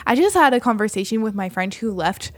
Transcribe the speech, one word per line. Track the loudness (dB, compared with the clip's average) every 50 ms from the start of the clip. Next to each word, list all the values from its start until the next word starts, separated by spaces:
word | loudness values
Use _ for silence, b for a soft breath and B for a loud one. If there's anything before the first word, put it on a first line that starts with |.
| B 0
I | 2
just | 4 2 2 4
had | 4 4 4 4
a | 2
conversation | 2 0 0 0 -2 -2 -2 -4 -4 -2 -2 -2
with | -2 -2 -4
my | -4 -6 -6
friend | -4 -4 -6 -6
who | -6 -6 -6 -2
left, | 0 0 0 0 0 -2 -8 -14 b